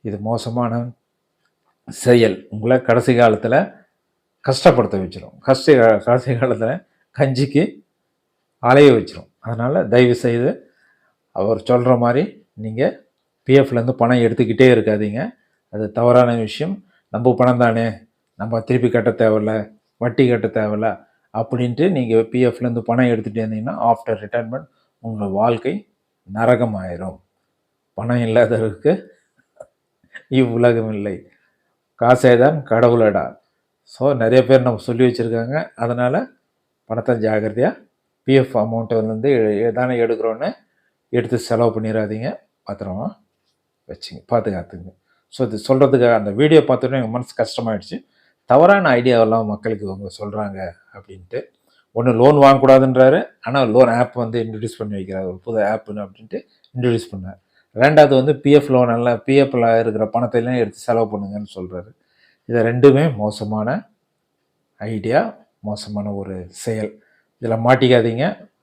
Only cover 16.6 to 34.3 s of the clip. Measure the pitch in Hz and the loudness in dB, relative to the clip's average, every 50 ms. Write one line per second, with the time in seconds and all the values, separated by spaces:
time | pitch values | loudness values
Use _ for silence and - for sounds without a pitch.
16.6 | - 170 196 - _ _ _ _ _ _ - 107 117 127 120 - 127 123 123 120 | -8 -8 -8 -10 _ _ _ _ _ _ -10 -2 0 0 2 2 2 2 2 2
17.6 | 123 117 113 117 113 113 107 - _ _ _ _ _ _ _ _ 101 113 113 113 | 2 0 0 0 -2 -4 -6 -10 _ _ _ _ _ _ _ _ -10 -6 -6 -6
18.6 | 110 - 123 127 123 123 - 120 104 123 113 - 117 110 107 107 107 107 110 110 | -2 -2 -2 0 0 0 0 0 0 0 0 0 0 0 2 0 -2 -2 -4 -6
19.6 | 104 - _ _ _ _ _ _ 120 123 113 - 135 123 120 113 104 110 - 110 | -6 -10 _ _ _ _ _ _ -6 -6 0 0 2 2 2 0 -2 -4 -4 -4
20.6 | 107 107 107 104 110 113 98 - _ _ _ _ _ _ _ 110 113 - - 120 | -4 -4 -4 -4 -4 -4 -6 -6 _ _ _ _ _ _ _ -8 -8 -6 -4 -4
21.6 | 123 120 120 110 156 190 185 143 127 113 113 113 113 113 - 123 127 123 120 - | -4 -4 -2 -2 -2 -2 0 -2 -2 0 0 0 0 0 -2 0 0 0 0 -2
22.6 | 123 123 117 117 113 - 117 123 127 123 120 110 107 113 104 113 110 110 110 107 | -6 -6 -6 -6 -4 -4 0 0 0 0 0 -2 -4 -8 -8 -6 -6 -6 -6 -8
23.6 | 110 131 - - 110 117 117 - - - 95 - 107 101 - 120 120 113 120 135 | -8 -8 -8 -4 -2 -2 -2 -2 -2 -8 -8 -8 -8 -8 -8 -8 -6 -6 -10 -12
24.6 | 156 _ _ _ _ _ _ _ _ 117 110 107 104 98 95 98 107 120 117 110 | -14 _ _ _ _ _ _ _ _ -12 -10 -8 -8 -6 -4 -2 0 0 0 -2
25.6 | - 123 170 208 214 _ _ _ _ _ _ _ _ _ 98 107 113 117 123 110 | -4 -6 -8 -8 -10 _ _ _ _ _ _ _ _ _ -8 -4 0 2 2 2
26.6 | 123 117 107 98 92 92 87 87 92 95 92 - _ _ _ _ _ _ _ _ | 0 -4 -4 -8 -8 -10 -10 -10 -10 -12 -12 -14 _ _ _ _ _ _ _ _
27.6 | _ _ _ _ _ _ _ - 104 117 123 123 120 113 110 120 120 107 120 110 | _ _ _ _ _ _ _ -10 -6 -4 -2 -2 -2 0 2 2 2 2 2 -2
28.6 | 110 110 98 - - 147 175 190 - - _ _ _ _ _ _ _ _ _ _ | -2 -4 -6 -4 -2 -2 -2 -2 -4 -16 _ _ _ _ _ _ _ _ _ _
29.6 | - _ _ _ _ _ _ _ _ _ _ - _ _ 135 131 131 120 113 117 | -20 _ _ _ _ _ _ _ _ _ _ -20 _ _ 0 0 2 2 0 2
30.6 | 120 120 117 113 110 110 107 104 101 104 95 87 - _ _ _ _ _ _ _ | 2 2 2 2 -2 -4 -6 -8 -8 -8 -8 -10 -14 _ _ _ _ _ _ _
31.6 | _ _ _ _ _ _ _ _ 110 117 127 123 - 131 123 117 123 143 160 156 | _ _ _ _ _ _ _ _ 2 2 2 4 6 4 6 6 4 2 2 0
32.6 | 135 - 113 110 120 120 117 120 110 107 98 95 76 64 - _ _ _ _ _ | -4 -2 0 2 4 4 4 4 2 2 0 0 -4 -6 -10 _ _ _ _ _
33.6 | _ _ _ _ _ _ _ - 127 139 143 123 113 113 | _ _ _ _ _ _ _ -4 -2 -2 0 0 0 2